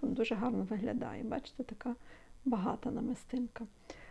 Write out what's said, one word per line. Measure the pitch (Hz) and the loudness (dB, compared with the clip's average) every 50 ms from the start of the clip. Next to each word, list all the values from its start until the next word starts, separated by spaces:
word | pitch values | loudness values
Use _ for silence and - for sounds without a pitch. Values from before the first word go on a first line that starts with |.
| - | 2
он | - 196 | 2 4
дуже | - 226 226 240 | 4 4 4 4
гарно | 190 220 247 226 196 190 | 4 4 4 4 2 2
виглядає. | 185 214 196 202 247 208 247 - - - - - | 2 2 2 2 2 2 0 0 -2 -2 -2 -2
Бачите, | 220 - 269 - - - - 247 | 0 0 -2 -2 -6 -6 -6 -6
така | - 233 - - 247 240 - - - - - - - - - - | -6 -6 -4 -4 -4 -4 -4 -6 -14 -16 -18 -18 -18 -18 -2 2
багата | 269 240 196 185 - 208 - - - | 2 4 4 4 2 0 0 0 -2
намистинка. | - 214 226 - 247 - - - - 254 247 233 - - 233 202 - - - - - - - - | 0 0 0 0 -2 -2 -4 -4 -2 -2 -2 -2 -4 -8 -10 -10 -10 -16 -16 -14 -14 -14 -14 -16